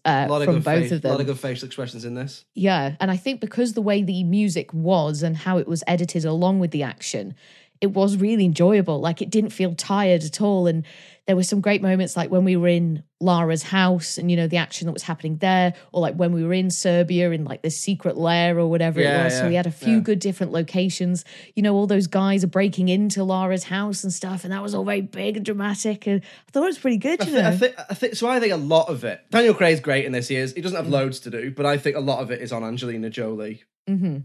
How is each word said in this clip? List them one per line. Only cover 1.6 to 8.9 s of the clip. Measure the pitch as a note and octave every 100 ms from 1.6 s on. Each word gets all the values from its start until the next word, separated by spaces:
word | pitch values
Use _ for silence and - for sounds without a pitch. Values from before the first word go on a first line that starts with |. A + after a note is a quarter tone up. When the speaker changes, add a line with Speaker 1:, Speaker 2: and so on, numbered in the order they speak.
| C3
Speaker 2:
expressions | - A#2+ A#2+
in | A#2+
this. | B2 C#3 - _
Speaker 1:
Yeah, | - F#3+ F3 C#3 D3+
and | F#3+
I | F#3
think | C4+ B3+
because | G#3+ - A#3+
the | A3+
way | G#3 G3+
the | F#3+ F#3
music | F3 G3+ G#3 E3 -
was | D#3+ E3 F#3 D3+ D3
and | E3 D#3
how | F#3 F3+
it | -
was | E3 -
edited | F3 F3 E3+
along | D#3 D#3+ F3+ G3
with | F3
the | D3+
action, | C3 - - A2+ G2+ - - - _ -
it | G3
was | G3 G3 G3
really | G3+ A3+
enjoyable. | F#3 D#3 F3 G#3+ F3